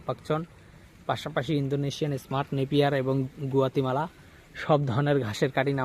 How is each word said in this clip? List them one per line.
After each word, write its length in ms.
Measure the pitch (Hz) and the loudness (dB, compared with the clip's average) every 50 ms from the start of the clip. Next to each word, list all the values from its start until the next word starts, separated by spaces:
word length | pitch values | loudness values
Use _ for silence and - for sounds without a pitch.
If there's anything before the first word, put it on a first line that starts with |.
| 127 | -4
পাকচন, 340 | - 127 - - - 156 156 170 - - - - - - - - - - - - - | -6 -8 -6 -4 -4 -2 -2 -4 -6 -12 -20 -20 -20 -20 -20 -20 -20 -20 -10 -6 -4
পাশাপাশি 420 | 131 - - 147 151 151 131 131 160 143 | -4 -4 -6 -4 -4 -4 -2 0 0 0
ইন্দোনেশিয়ান 500 | 139 135 143 143 143 139 - - 151 147 143 127 - | 0 0 -2 -2 -2 -4 -4 -2 -2 -2 -2 -4 -6
স্মার্ট 240 | - 143 135 143 - 143 135 | -4 -4 -4 -2 -2 -2 -2
নেপিয়ার 340 | 135 135 147 143 143 143 143 135 127 | -2 2 2 2 4 4 2 0 0
এবং 120 | 131 135 139 131 135 - - 143 135 131 | 0 0 0 -2 -2 -6 -8 -6 0 2
গুয়াতিমালা 500 | 135 135 131 - 143 131 131 127 139 156 175 - - - - - - - - - - - | 2 2 2 2 0 0 0 0 0 -2 -4 -8 -14 -20 -20 -20 -20 -20 -18 -14 -6 0
সব 160 | - 156 147 147 135 | 2 2 2 2 2
ধরনের 280 | 107 127 143 147 143 139 123 | 0 2 2 4 2 2 2
ঘাসের 260 | 104 104 - 156 135 - | -2 -2 0 -2 0 2
কাটিং 180 | 139 131 143 139 135 127 | 0 0 2 0 0 -2